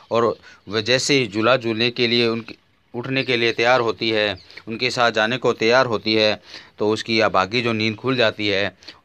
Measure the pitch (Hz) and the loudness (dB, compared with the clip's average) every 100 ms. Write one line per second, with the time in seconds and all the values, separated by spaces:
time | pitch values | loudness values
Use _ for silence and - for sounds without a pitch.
0 | - 113 117 - - - - 107 107 127 | -4 0 0 -2 -10 -20 -8 -4 0 0
1 | - 143 117 101 110 131 113 110 120 120 | 2 0 0 0 2 2 0 -2 -2 0
2 | 120 120 117 113 113 - _ _ _ 117 | 0 2 0 -2 -8 -18 _ _ _ -12
3 | 120 135 131 120 117 110 117 127 113 95 | -6 -4 -2 0 0 0 2 2 2 -2
4 | 113 110 104 92 - - - 113 123 127 | -2 0 0 -4 -12 -20 -12 -6 -4 0
5 | 117 110 107 123 123 110 113 123 127 104 | 2 2 0 0 -2 0 2 4 2 0
6 | 104 110 107 101 - - - - 107 110 | 0 2 2 0 -8 -20 -16 -4 -2 -2
7 | - 113 104 92 92 117 117 110 110 104 | 0 0 2 2 0 0 -2 0 -2 -4
8 | 123 127 113 107 104 98 98 - - - | -4 0 0 0 -2 0 -2 -6 -20 -14